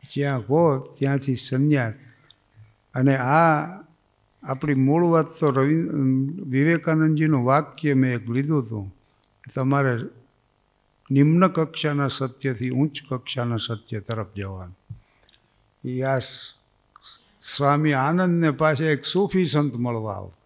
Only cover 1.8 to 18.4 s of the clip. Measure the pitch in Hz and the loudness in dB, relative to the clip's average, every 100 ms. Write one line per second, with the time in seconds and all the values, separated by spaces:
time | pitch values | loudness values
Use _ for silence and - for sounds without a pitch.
1.8 | 117 107 - _ _ _ _ _ - _ | 0 -6 -16 _ _ _ _ _ -20 _
2.8 | _ 131 131 135 127 151 165 151 156 190 | _ 0 2 2 2 4 4 2 -2 -12
3.8 | - _ _ _ _ _ - 131 151 135 | -20 _ _ _ _ _ -8 -6 0 2
4.8 | 131 156 175 165 165 - 151 135 135 160 | 4 4 4 2 0 0 0 2 2 2
5.8 | 170 156 135 131 135 170 151 131 147 165 | 0 -2 0 0 -2 -6 -4 0 2 2
6.8 | 165 156 156 151 156 147 120 139 147 - | 0 0 2 2 2 2 4 4 2 -4
7.8 | 151 135 131 120 110 120 139 156 113 110 | 0 4 2 0 -4 -4 0 -2 -2 -8
8.8 | 98 - _ _ _ _ - - 131 139 | -10 -16 _ _ _ _ -12 -4 0 2
9.8 | 135 120 202 - _ _ _ _ _ _ | 2 -2 -6 -14 _ _ _ _ _ _
10.8 | _ _ _ 139 143 165 185 170 160 - | _ _ _ 4 4 4 2 2 -4 -4
11.8 | 151 143 139 - 131 123 139 117 127 127 | -4 -2 -2 -4 -8 -6 -6 -4 -4 -2
12.8 | 151 147 - 127 - - 120 117 107 113 | -2 -4 -10 -10 -8 -6 -4 -4 -6 -10
13.8 | _ 110 98 113 101 101 98 95 90 90 | _ -12 -8 -8 -8 -10 -10 -10 -14 -20
14.8 | _ - _ _ _ _ _ _ _ _ | _ -20 _ _ _ _ _ _ _ _
15.8 | 127 127 131 135 117 - - - _ _ | -10 -6 -2 -2 -4 -14 -18 -20 _ _
16.8 | _ - - - _ _ - - 143 143 | _ -20 -20 -20 _ _ -10 -2 2 2
17.8 | 156 139 135 175 185 170 | 2 2 0 0 2 2